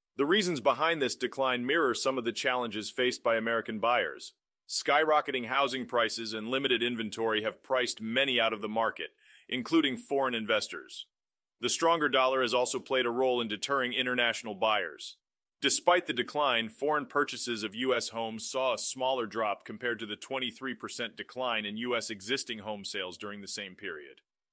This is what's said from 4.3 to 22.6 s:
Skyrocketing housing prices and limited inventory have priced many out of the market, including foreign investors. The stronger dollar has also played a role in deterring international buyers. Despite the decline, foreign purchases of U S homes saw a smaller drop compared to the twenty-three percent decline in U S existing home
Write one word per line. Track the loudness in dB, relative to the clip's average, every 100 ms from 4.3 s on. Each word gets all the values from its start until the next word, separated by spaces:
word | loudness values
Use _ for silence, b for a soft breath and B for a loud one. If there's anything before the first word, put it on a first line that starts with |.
| -20 _ _ -8
Skyrocketing | -4 2 4 6 4 2 -2 0
housing | 2 2 0 0
prices | 2 2 0 -4
and | -6 -2
limited | 0 2 2
inventory | 2 -2 -4 -2 0 0
have | -2 -6
priced | -2 0 0 -4
many | -2 0 2 4
out | 2
of | 0
the | -2
market, | 0 0 -2 -10 _ b b b
including | -6 2 4 4 -2
foreign | -2 0 0
investors. | 0 2 2 0 -8 -12 -16 -16 _ _ _ _ _
The | -2
stronger | 2 4 4 4
dollar | 4 4 2
has | 2
also | 2 2 -2
played | 0 0 2
a |
role | 2 2 2
in | 0
deterring | -4 -2 0 0
international | -2 0 2 2 0 -6 0
buyers. | 2 2 0 -8 -14 -14 _ _ _ _
Despite | 0 4 4 4 2
the |
decline, | -2 -2 0 2 2 0
foreign | -2 0 0 0
purchases | 0 0 -2 -4 -4
of | -4 -2
U | 0
S | 0 0
homes | -4 -6 -6 -6
saw | -2 0
a | -2
smaller | -4 -2 0 0 -2
drop | -2 -2 -2 -8
compared | -6 -4 -4
to | -6
the | -8
twenty-three | -8 -6 -6 -6 -8 -8
percent | -8 -6 -8 -8
decline | -12 -6 -2 -2 -2
in | -4
U | -2
S | -2 -2
existing | -8 -4 -4 -4
home | -8